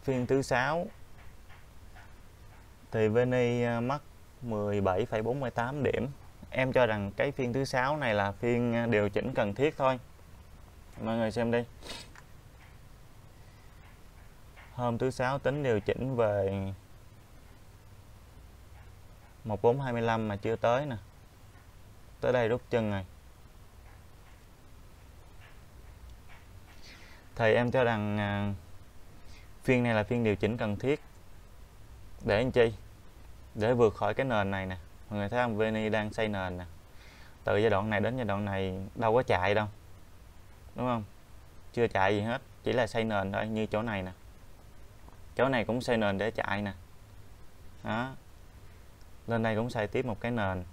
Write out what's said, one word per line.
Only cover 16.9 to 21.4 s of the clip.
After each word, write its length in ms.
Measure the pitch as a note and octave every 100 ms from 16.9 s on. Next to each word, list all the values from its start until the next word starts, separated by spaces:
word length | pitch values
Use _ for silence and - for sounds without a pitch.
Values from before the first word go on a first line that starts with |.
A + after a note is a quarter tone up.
| - - - - - - - - - - - - - - - - - - - - - - - - -
một 180 | A2 G2+
bốn 180 | A#2+ C#3
hai 120 | C3
mươi 100 | A#2
lăm 260 | A#2 A2+ A2
mà 80 | G2+
chưa 200 | A#2 A2+
tới 300 | A#2 B2 D3
nè. 100 | A2+ - - - -